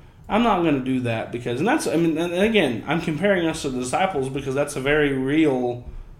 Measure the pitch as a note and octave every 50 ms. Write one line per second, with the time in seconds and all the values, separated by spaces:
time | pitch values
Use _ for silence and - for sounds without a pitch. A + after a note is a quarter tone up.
0 | - - - - - - - A3 A#3+ A#3 G3+ F3 E3+ D#3+ C#3+ C3+ B2+ C3 C3 B2+
1 | A#2+ A#2 A2+ A2 A2 - A2 A#2+ A#2+ A#2+ A#2+ B2+ E3 A3+ D4 D#4 - - - D#3+
2 | E3+ E3 D3+ D#3 E3+ E3+ E3+ F3+ G3+ A3+ A3+ G#3 E3 C3 A#2 G#2 - - D3+ E3
3 | D#3+ F3 D#3 D3 F#3+ G#3 G3 F3+ E3 D#3+ D#3 - - C#3 B2+ B2 B2 B2 C#3 B2+
4 | B2+ - - C#3+ C3 C3+ C3+ D3 - C3+ C3 C#3 D3 D3 - D3 C3 C#3 D3 D3+
5 | D3 C#3+ C3+ C3 C3 C3+ D3 D#3+ D#3+ D3 C3 B2+ B2 A#2+ A#2+ A#2+ - - - -
6 | - - -